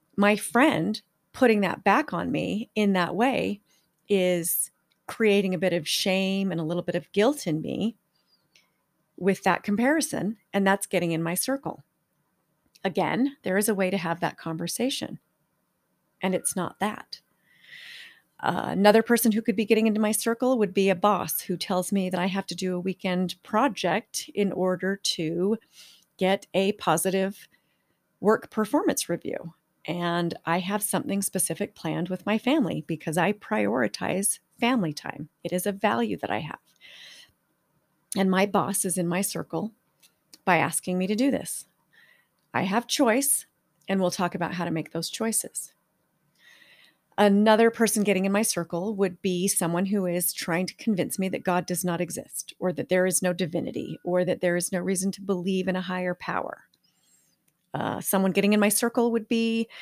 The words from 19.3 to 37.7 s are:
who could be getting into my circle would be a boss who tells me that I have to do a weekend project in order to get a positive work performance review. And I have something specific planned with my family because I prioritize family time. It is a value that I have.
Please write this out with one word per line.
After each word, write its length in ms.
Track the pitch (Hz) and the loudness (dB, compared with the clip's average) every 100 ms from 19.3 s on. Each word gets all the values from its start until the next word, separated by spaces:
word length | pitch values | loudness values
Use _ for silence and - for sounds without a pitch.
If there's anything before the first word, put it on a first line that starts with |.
who 100 | 214 | 2
could 140 | 220 | 0
be 100 | 202 | -2
getting 220 | 208 226 220 | 2 4 4
into 140 | 214 | 2
my 100 | 214 | 0
circle 480 | 220 233 233 254 254 | 0 -2 0 2 2
would 160 | 196 | 2
be 160 | 196 190 | 2 2
a 60 | 180 | 4
boss 460 | 208 190 156 - | 2 2 -2 -6
who 140 | - 175 | -6 -6
tells 360 | - 185 180 | -2 -2 0
me 180 | 202 185 | 0 0
that 80 | 180 | -2
I 80 | 185 | -2
have 200 | 196 - | -2 -6
to 100 | 175 | -6
do 180 | 185 | -4
a 60 | 180 | -2
weekend 600 | 185 180 190 180 180 - | -4 -4 -2 -2 -2 -6
project 840 | - 214 277 190 175 190 - - - | -2 0 0 0 0 0 -2 -10 -6
in 160 | - 196 | -2 -2
order 460 | - 185 180 190 196 | 0 0 0 -2 -2
to 600 | - - 160 170 190 220 - - - - _ - | -4 -4 -2 0 0 -2 -6 -20 -20 -20 _ -2
get 300 | 185 196 - | 0 0 0
a 200 | 185 196 | 0 2
positive 720 | 202 185 165 190 190 190 - - _ _ _ _ _ _ _ | 0 0 2 2 0 -2 -4 -18 _ _ _ _ _ _ _
work 320 | 196 220 - | 2 2 0
performance 580 | - 208 294 392 - - | -4 0 2 2 0 -2
review. 460 | 170 - - 165 - _ _ | -4 -4 -8 -10 -16 _ _
And 500 | - 175 175 175 170 - - | -8 -4 -2 0 -2 -4 -2
I 120 | 175 | -2
have 240 | 180 208 | -2 -4
something 400 | - 185 - 196 | -2 -4 -2 -4
specific 540 | 190 185 - 165 202 - | -2 -4 -4 -4 -6 -6
planned 320 | 160 156 175 | -6 -4 -4
with 180 | 185 202 | -6 -2
my 120 | 214 | -2
family 460 | 247 311 190 156 - | 2 2 2 -2 -4
because 280 | 160 165 160 | -6 -2 0
I 160 | 175 | 0
prioritize 1080 | 208 - 214 202 247 208 - - 185 202 - _ - | 0 -4 -2 0 0 -2 -2 -4 -2 -2 -4 _ -4
family 340 | 233 254 165 | 0 0 -2
time. 360 | 147 - - 151 _ | -4 -10 -10 -14 _
It 80 | 170 | -6
is 140 | 180 202 | -2 -4
a 60 | |
value 440 | 196 208 233 226 185 | -2 0 0 -2 -2
that 140 | - | -4
I 80 | 107 | -4
have. 180 | 151 - _ _ - - - - - _ _ _ _ | -6 -12 _ _ -20 -20 -20 -20 -20 _ _ _ _